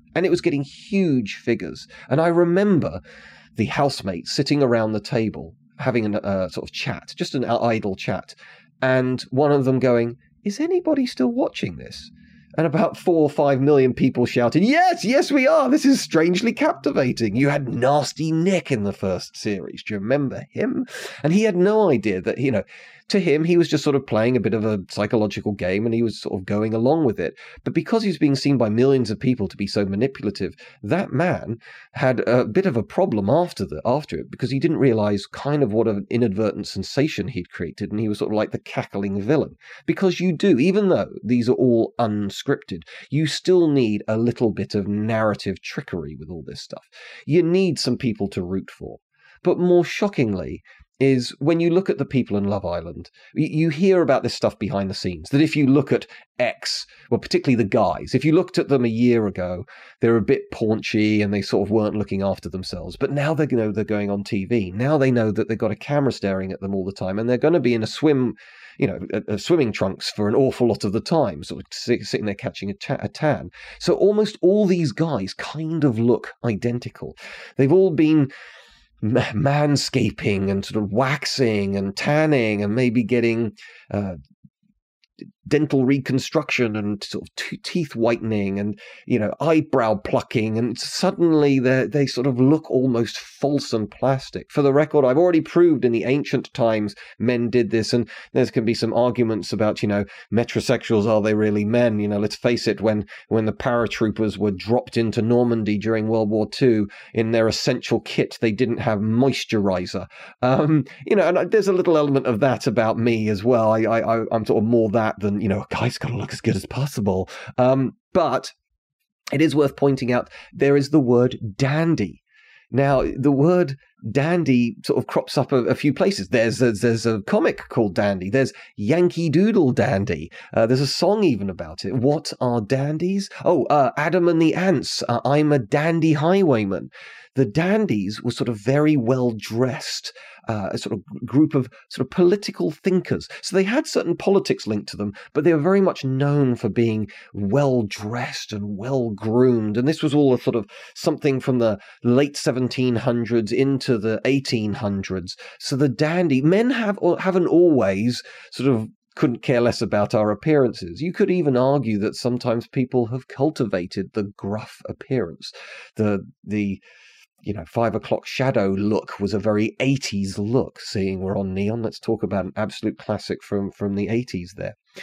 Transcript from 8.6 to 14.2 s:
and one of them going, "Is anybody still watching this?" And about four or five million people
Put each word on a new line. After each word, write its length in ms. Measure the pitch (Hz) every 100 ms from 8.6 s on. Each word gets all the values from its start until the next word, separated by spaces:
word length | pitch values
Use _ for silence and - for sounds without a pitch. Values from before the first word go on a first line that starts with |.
| _ _
and 440 | 131 131 127 123 -
one 220 | 127 147
of 140 | 143 131
them 120 | 131
going, 380 | 127 120 117 120 _ _ 208
"Is 160 | 202
anybody 440 | 330 359 339 277 247
still 280 | - 247
watching 420 | 233 - - - 73
this?" 340 | 60 - - - - - - -
And 100 | 160
about 300 | 156 - -
four 240 | - 165
or 80 | 147
five 320 | - 143 131
million 320 | 139 143 131
people 320 | 120 131 123